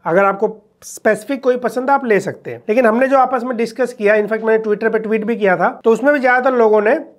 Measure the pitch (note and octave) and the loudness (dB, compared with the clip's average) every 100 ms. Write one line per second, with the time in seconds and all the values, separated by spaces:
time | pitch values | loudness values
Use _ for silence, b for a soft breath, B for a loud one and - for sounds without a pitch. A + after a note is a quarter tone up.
0 | E3+ F3 G3 F#3+ G#3+ - _ _ - - | 0 2 2 0 -4 -6 _ _ -20 -4
1 | A3+ G#3 G#3+ C#4 B3+ B3 A#3+ B3 C4 C#4 | -2 -2 -4 -2 -2 -2 -2 -4 0 0
2 | B3+ G3 E3 A#2+ - A#2 - G#3+ A#3 A3+ | 2 0 0 -10 -12 -12 -2 2 2 2
3 | C4 C#4 B3+ C4 A#3+ A3+ A3+ B3+ B3 B3 | 2 2 2 0 -4 -4 -4 -4 -6 -2
4 | G3+ G#3+ G#3 A3 A3 A3 A3 G#3 A3 A3 | 0 2 0 -2 0 0 0 -2 -2 -2
5 | A3 A3 G#3 A3 G3+ F3 G3+ C4 A3+ A3+ | -2 -4 -2 0 0 2 0 0 0 2
6 | C4+ D4 B3+ B3+ C4 B3+ A3 G#3+ G#3 D#4 | 2 2 2 2 2 2 4 4 2 0
7 | - | -4